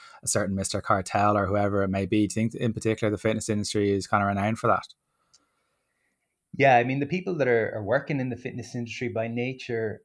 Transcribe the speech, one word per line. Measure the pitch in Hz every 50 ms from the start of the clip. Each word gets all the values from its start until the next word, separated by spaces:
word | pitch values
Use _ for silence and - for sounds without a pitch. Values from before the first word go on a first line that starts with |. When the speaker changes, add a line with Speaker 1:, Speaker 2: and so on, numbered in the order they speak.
| - - - - -
Speaker 1:
a | -
certain | - 107 101 95 98
Mister | 95 95 - - 98
Cartel | - - 107 98 92 - - 104 101 104 104 104
or | 98
whoever | 92 101 104 101 101 101 101 98
it | 98
may | 95 98 98
be? | 92 107 107 104
Do | 95 - 110
you | 110 113
think | -
in | - 131 117 110
particular | - - 113 110 - - 107
the | 104 101
fitness | - 110 110 110 - -
industry | 107 104 104 - - 107 101 101
is | 98 98 95 -
kind | - 104 101
of | 101
renowned | 101 98 98 107 113 -
for | - 113
that? | 98 - - - - _ _ _ _ _ _ _ _ - _ _ _ _ _ _ _ _ _ _ _ _ _ _ _ _ _ _ _ _ _ _ -
Speaker 2:
Yeah, | - 135 135 127 120
I | 120
mean, | 127 131 139
the | 143
people | 139 165 185 180 190 180
that | 151 135 123
are, | 120 113 107 - -
are | 107 104
working | 98 120 143 143 - 156 135
in | 127 127
the | 120
fitness | - - 127 - 120 110 - -
industry | 123 117 117 107 - 127 117
by | 101 110 113 117
nature, | 117 120 120 131 131 127 - - - 113 113 107 95 - _